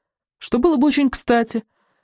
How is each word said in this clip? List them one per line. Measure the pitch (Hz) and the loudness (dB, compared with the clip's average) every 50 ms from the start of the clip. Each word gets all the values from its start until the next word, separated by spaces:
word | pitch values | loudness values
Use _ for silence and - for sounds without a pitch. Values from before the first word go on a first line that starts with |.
| _ _ _ _ _ _ _ | _ _ _ _ _ _ _
что | _ - - 226 240 | _ -8 -4 -2 0
было | 285 349 311 | 2 2 2
бы | 240 285 | 2 2
очень | 294 247 285 285 254 | 2 2 2 0 0
кстати, | - - - - 240 233 233 233 - 226 - _ _ _ _ _ _ _ | -2 -4 -2 0 0 0 0 -2 -6 -10 -10 _ _ _ _ _ _ _